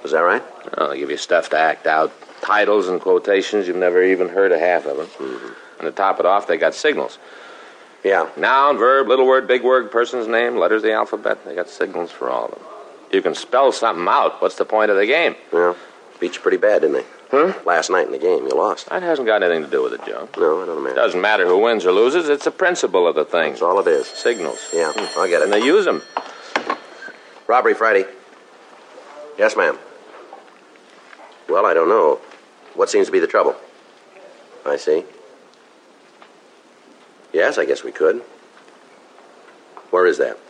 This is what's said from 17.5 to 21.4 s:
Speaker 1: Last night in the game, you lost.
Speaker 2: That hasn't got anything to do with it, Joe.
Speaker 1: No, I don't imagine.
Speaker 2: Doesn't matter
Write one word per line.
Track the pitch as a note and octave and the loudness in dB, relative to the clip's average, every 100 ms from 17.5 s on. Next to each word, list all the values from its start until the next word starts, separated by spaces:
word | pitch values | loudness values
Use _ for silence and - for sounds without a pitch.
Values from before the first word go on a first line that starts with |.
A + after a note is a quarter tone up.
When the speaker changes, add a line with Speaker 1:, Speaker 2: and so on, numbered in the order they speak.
| G3 | -2
Speaker 1:
Last | - E2+ D#2 | -2 -2 0
night | F#2 - | -2 -2
in | |
the | C#2 | -2
game, | F2+ D#2+ C2 | 0 0 0
you | |
lost. | C2+ G2+ E2 - | 0 0 -2 -6
Speaker 2:
That | F#3 | -6
hasn't | F3 D3+ A#2 | -4 -2 0
got | G#2 | 2
anything | F2+ E2 | 2 0
to | D2 | -2
do | C#2+ | -2
with | B1+ | -2
it, | A#1 - | -6 -10
Joe. | A1 - - | -12 -10 -2
Speaker 1:
No, | D#2+ E2 | 0 0
I | F2 | -4
don't | D#2 | -6
imagine. | C2+ B1+ | -4 0
Speaker 2:
Doesn't | G2+ F2+ | 0 0
matter | G2+ G#2+ | 0 2